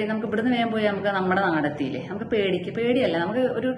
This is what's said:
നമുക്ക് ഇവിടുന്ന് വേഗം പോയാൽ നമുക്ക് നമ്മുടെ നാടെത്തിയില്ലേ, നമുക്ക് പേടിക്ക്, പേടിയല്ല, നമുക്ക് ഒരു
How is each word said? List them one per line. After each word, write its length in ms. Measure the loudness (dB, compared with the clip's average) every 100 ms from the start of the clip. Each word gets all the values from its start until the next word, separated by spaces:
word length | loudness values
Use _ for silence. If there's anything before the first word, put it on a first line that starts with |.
| 0
നമുക്ക് 160 | -2 -2
ഇവിടുന്ന് 220 | 0 2
വേഗം 160 | 2 0
പോയാൽ 160 | 0 0
നമുക്ക് 180 | 0 0 0
നമ്മുടെ 240 | 2 2 2
നാടെത്തിയില്ലേ, 540 | 2 0 -2 -4 -4 -6
നമുക്ക് 200 | -8 -2
പേടിക്ക്, 360 | 0 2 0 -2 -2
പേടിയല്ല, 380 | 2 2 2 0
നമുക്ക് 180 | 0 0 0 0
ഒരു 100 | -2